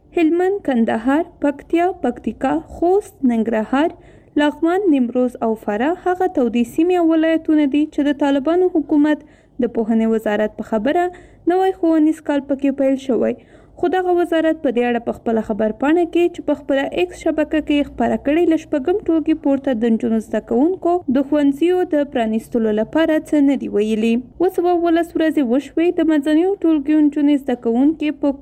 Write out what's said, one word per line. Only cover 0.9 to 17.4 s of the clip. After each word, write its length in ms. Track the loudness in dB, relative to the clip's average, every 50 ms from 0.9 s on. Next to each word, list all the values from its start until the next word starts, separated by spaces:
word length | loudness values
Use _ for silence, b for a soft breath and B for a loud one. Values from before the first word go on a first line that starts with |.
| 0 -2 0 0 0 0 0 -2 -6 -4 -2
پکتیا، 420 | -2 -2 -4 -6 -2 0 0 0 0 -2 -2 -4 -4
پکتیکا، 480 | -4 -4 -8 -8 -6 -4 -4 -2 -2 -2 -4 -8 -6 -2
خوست، 360 | 0 2 2 2 0 -4 -8 -2 0 0
ننګرهار، 640 | 0 0 0 0 -2 -2 -2 -2 0 0 0 -2 -4 B B B B B B B B 0
لغمان، 500 | 0 0 0 0 0 0 0 0 2 2 2 2
نیمروز 420 | 0 0 0 0 0 0 -2 -2 -2 -2
او 60 | -2 -2 -4
فراه 320 | -4 -4 -2 -2 -2 -2 -2 -2
هغه 240 | -4 -2 0 -2 -2 0
تودې 280 | 0 0 0 0 0 -2 -2 0
سیمې 220 | 0 0 2 2 2
او 100 | 2 2 2
ولایتونه 560 | 2 2 2 0 0 0 0 2 2 2 2 2
دي 120 | 0 -2 -2 -2
چې 160 | -2 -2 0
د 120 | 0 0 0
طالبانو 480 | 0 0 0 0 0 2 2 2 2 0
حکومت 500 | -2 -2 2 2 2 4 2 2 -2 -4 b b b b b b -4 -4
د 100 | -2 -2
پوهنې 320 | -2 -2 0 0 2 2 2 0
وزارت 480 | 0 0 -2 -2 0 -2 -2 -4 -8
په 120 | -6 -4 -4
خبره 360 | -2 0 0 0 0 0 -2 -4 B B B B B B -2
نوی 240 | 0 2 2 0 0 0
ښوونیز 440 | 0 2 2 4 2 2 0 -2 -4 -2
کال 180 | -2 -2 -2 -2
پکې 320 | -4 -2 -2 -2 0 0
پیل 240 | 0 0 0 0 -2 -2
شوی. 260 | 0 0 0 0 -2 B B B B B B B B -6
خو 60 | -4 -2 -2
دغه 180 | 0 0 0 0
وزارت 420 | 0 0 0 0 0 0 0 -2 0 -2
په 80 | -2 0
دې 80 | 0 0 0
اړه 120 | -2 -2 -4
په 80 | -6 -8 -6
خپله 240 | -4 -2 -2 -2 -2
خبرپاڼه 580 | -4 -4 -2 -2 -2 -2 -2 0 2 2 2 0 0 0
کې 120 | 0 0 0 -2
چې 80 | -4 -4 -4
په 100 | -4 -4
خپله 260 | -2 -2 -2 0 0 -2 -2 -4
ایکس 220 | -4 -4 -6 -6 -4
شبکه 380 | -4 -2 -2